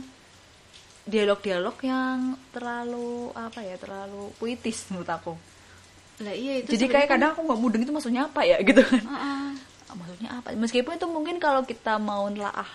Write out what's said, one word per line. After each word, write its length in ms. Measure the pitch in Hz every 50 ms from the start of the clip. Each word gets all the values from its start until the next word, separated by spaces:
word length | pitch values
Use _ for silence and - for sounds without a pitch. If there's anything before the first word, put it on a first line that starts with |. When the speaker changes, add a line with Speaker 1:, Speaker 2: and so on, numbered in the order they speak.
| 262 - - - - - - - - - - - - - - - - - - - -
Speaker 1:
dialog-dialog 720 | 208 202 220 208 202 202 196 - 202 185 175 180 220 - -
yang 520 | - 262 254 262 262 262 262 254 254 254 262 - - -
terlalu, 800 | - 240 247 240 240 240 240 240 240 240 240 240 240 240 240 240 -
apa 260 | 233 226 226 226 240
ya, 160 | 220 185 185
terlalu 560 | 180 - 196 196 196 196 196 202 202 202 208 -
puitis 520 | - 226 233 247 240 - 233 220 - - -
menurut 220 | 190 180 175 -
aku. 220 | 170 160 - 175 165 165 - - - - - - - - - - - - - - - -
Speaker 2:
Lah 140 | 220 208 190
iya, 300 | 196 247 269 269 262 247
itu 80 | -
Speaker 1:
Jadi 140 | 262 208 254
kayak 20 | 254
Speaker 2:
sebenarnya 160 | 254 277 285
kan 60 | 285 277
Speaker 1:
kadang 160 | 233 285 302 320
aku 60 | 330 320
nggak 160 | 320 247 220
mudeng 220 | 233 247 214 220 247
itu 100 | 262 294
maksudnya 300 | 302 - 240 240 247 277
apa 160 | - - 294 240
ya, 140 | 175 - -
gitu 220 | 196 196 - 247
kan. 220 | 240 - 254 240 208
Speaker 2:
Heeh. 400 | 233 277 - - - - 277 277 277 277 269 - - - - -
Speaker 1:
Ah, 100 | - -
maksudnya 340 | 190 175 170 180 180 220 - -
apa? 160 | 247 240 - -
Meskipun 380 | 214 226 226 233 247 247 285 339
itu 100 | 339 370
mungkin 300 | 339 339 311 302 339 349
kalau 240 | 349 330 302 269 262 254
kita 360 | - 233 - - 226 214 214
mau 260 | 214 208 208 202 202
nelaah 420 | 208 202 208 202 202 202 202 202 -